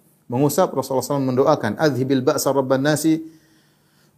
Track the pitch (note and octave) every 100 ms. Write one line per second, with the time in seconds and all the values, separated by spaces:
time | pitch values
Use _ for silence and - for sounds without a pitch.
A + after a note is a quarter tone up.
0 | _ _ - B2 C#3+ C#3+ F#3 C#3 B2 C3
1 | - C#3+ C3 B2+ D3+ D3 A2 G2+ D#3 B2+
2 | B2+ C3+ C3 C#3 C#3+ C3+ C3 C3 C#3+ D3
3 | D#3+ D#3+ - - _ _ _ _ _ _
4 | _